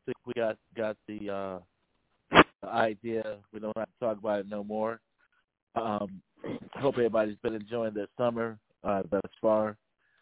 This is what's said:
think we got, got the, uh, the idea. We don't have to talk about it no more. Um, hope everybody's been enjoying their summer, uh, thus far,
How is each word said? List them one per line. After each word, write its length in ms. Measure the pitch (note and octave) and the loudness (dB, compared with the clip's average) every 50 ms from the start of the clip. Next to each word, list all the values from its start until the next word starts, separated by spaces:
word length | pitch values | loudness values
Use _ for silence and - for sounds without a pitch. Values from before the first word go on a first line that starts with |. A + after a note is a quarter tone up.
| _ | _
think 100 | - B2 - - | -10 -10 -8 -8
we 80 | B2 A#2+ | -8 -4
got, 220 | A#2+ A2+ A2 A2 - _ _ - | -2 -2 -2 -2 -6 _ _ -8
got 200 | A#2 A2 G#2+ G#2+ - _ - | -4 -4 -4 -4 -6 _ -12
the, 220 | G#2+ G#2 G#2 G2+ | -10 -8 -6 -6
uh, 280 | G2 G2 G2 F#2+ F#2 F2+ F#2 _ _ _ _ _ _ _ _ _ _ _ _ - - - - - _ _ - | -6 -6 -6 -6 -8 -10 -12 _ _ _ _ _ _ _ _ _ _ _ _ 6 8 8 8 8 _ _ -8
the 60 | F#2+ | -2
idea. 680 | A2+ A#2 A2+ A2+ G#2+ F#2+ - A#2 A2+ A2+ A2 G#2+ G#2+ G2+ G#2 _ - | 0 2 2 2 0 -2 -6 -4 -4 -4 -4 -4 -8 -10 -12 _ -12
We 60 | G#2+ | -8
don't 180 | G#2+ G#2+ G#2+ | -6 -6 -4
have 120 | A2 G#2+ - | -6 -6 -8
to 160 | _ - B2+ | _ -4 -4
talk 120 | A#2 A2 G2+ | -2 -2 -2
about 220 | G2+ A2 G#2 G#2 | -2 -2 0 -2
it 80 | G2 G2+ | -2 -4
no 140 | G#2 G#2 G#2 | -6 -8 -6
more. 380 | G#2 G#2+ G#2+ A2 A2+ A2+ A2+ _ _ _ _ _ _ _ _ _ _ _ _ _ _ - | -4 -4 -2 -2 -2 -4 -6 _ _ _ _ _ _ _ _ _ _ _ _ _ _ -6
Um, 480 | A#2 A2+ A2+ G#2 G#2 G#2 G2 G2 F#2 - _ _ _ - - - - - - - | -4 -2 -2 -2 -2 -2 -4 -8 -12 -18 _ _ _ -10 -8 -8 -8 -10 -12 -6
hope 200 | - - E3 - | -2 0 2 2
everybody's 420 | B2 A#2+ A2 G#2 A2 A2 G#2+ G#2 G#2 - | 4 4 4 4 4 2 2 -2 -4 -4
been 120 | A#2+ A2 | -4 -4
enjoying 400 | A2 G#2 G#2 A#2 A#2+ A2+ A2 G#2 | -4 -6 -6 -4 -2 -2 -2 -2
their 140 | G#2 G2+ - _ | -4 -6 -6 _
summer, 420 | - B2 A#2+ A#2 A#2 A#2 A2+ A2 G#2+ _ _ _ _ - | 0 0 0 2 0 -2 -4 -4 -8 _ _ _ _ -4
uh, 180 | - G2+ G2 F#2 F2 | -2 -2 -2 0 0
thus 120 | - F#2+ - - - - | 0 -2 -2 -2 -4 0
far, 360 | - A2 G#2+ G#2+ G#2+ G#2+ G#2 - _ _ _ _ _ _ _ _ | 4 4 6 6 4 2 -2 -6 _ _ _ _ _ _ _ _